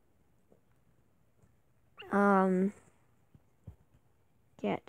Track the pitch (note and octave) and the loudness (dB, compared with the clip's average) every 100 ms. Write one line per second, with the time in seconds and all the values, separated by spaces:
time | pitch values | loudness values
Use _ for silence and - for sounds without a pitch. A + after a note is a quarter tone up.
0 | _ _ _ _ _ _ _ _ _ _ | _ _ _ _ _ _ _ _ _ _
1 | _ _ _ _ _ _ _ _ _ - | _ _ _ _ _ _ _ _ _ -20
2 | F#4 G3+ G3+ G3 F#3+ F#3 G3 - - _ | -4 0 2 4 2 0 -2 -4 -18 _
3 | _ _ _ - _ _ - - _ _ | _ _ _ -20 _ _ -20 -20 _ _
4 | _ _ _ _ _ - G3+ F3+ | _ _ _ _ _ -8 -6 -6